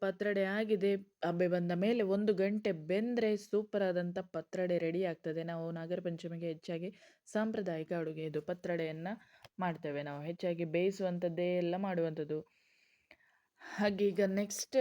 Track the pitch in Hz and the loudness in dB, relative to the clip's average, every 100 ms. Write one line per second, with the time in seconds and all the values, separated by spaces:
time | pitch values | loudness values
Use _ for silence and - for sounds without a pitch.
0 | 196 185 208 196 190 202 220 202 196 196 | -2 0 0 2 2 2 2 2 4 2
1 | - - 170 175 180 180 175 175 208 240 | -2 -4 0 2 2 2 2 2 2 2
2 | 196 196 214 185 196 214 208 165 156 190 | 2 2 4 4 2 2 0 -2 0 0
3 | 240 240 220 208 - 208 214 208 190 180 | 2 2 2 2 2 0 2 0 2 2
4 | 175 185 180 165 - 185 180 175 165 170 | 0 -4 -6 -8 -6 -2 2 2 2 2
5 | 185 160 165 160 165 165 165 165 165 180 | 0 -2 -4 -4 -4 -4 -4 -6 -4 -4
6 | 175 165 170 165 170 160 - 165 180 190 | -2 -4 -6 -6 -4 -6 -6 -6 -6 -10
7 | - _ - 214 220 220 180 160 160 170 | -20 _ -4 -2 0 -2 -2 -2 -2 -2
8 | 160 156 156 151 151 180 180 170 160 160 | -2 -4 -4 -4 -4 -6 -2 -2 -2 -4
9 | 175 233 - - - - 180 160 147 143 | -6 -8 -12 -20 -18 -4 -2 -2 -4 -4
10 | 147 143 151 175 180 170 170 170 190 196 | -4 -6 -6 -2 -2 0 0 2 2 2
11 | 185 175 175 165 180 180 170 180 196 175 | -2 0 -2 0 0 2 2 0 0 0
12 | 165 156 151 156 - _ _ _ _ _ | 0 -2 -4 -4 -6 _ _ _ _ _
13 | _ - _ _ _ _ - - 208 202 | _ -20 _ _ _ _ -12 0 0 4
14 | 202 180 196 196 208 - - 262 | 2 4 2 2 -2 -6 -2 2